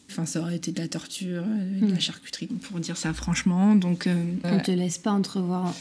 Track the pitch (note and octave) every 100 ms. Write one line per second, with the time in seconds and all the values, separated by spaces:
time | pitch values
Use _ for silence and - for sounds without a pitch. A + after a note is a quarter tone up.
0 | - - E3 E3+ E3+ E3+ E3+ E3 E3 E3+
1 | - - F#3 F3 F3+ G#3+ F#3 G3 G#3 F3+
2 | - - - - E3 G#3+ - F3 D#3+ E3+
3 | D#3+ D#3+ - E3+ - F3+ G3+ G#3+ F3+ F3
4 | - F3 E3+ F3+ F3 F#3+ F#3 F3+ F3+ E3+
5 | A3 G3+ F#3+ G3 F3+ F3+ F3+ F3